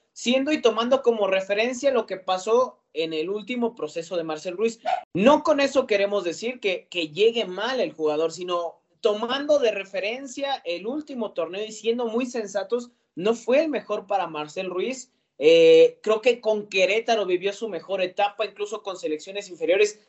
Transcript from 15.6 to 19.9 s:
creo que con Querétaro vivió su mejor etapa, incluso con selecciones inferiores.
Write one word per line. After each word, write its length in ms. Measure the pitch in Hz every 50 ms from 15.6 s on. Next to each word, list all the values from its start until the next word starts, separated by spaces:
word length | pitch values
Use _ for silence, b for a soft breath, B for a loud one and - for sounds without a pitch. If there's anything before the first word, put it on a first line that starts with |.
| 165 160 160 160 165 160 - - -
creo 180 | 208 220 220
que 180 | 220 247 240 240
con 280 | - 220 214 208 208
Querétaro 580 | - 190 190 185 170 208 226 226 247 233 214 196
vivió 260 | 185 180 175 185 202
su 160 | 202 - 233
mejor 340 | 214 185 160 - 180 196 190
etapa, 440 | 185 180 - - 202 208 - - 190
incluso 360 | 196 190 - 208 208 220 208
con 160 | - 202 180
selecciones 520 | 175 170 156 156 151 - 190 196 202 196 185
inferiores. 500 | 175 160 165 156 180 202 214 214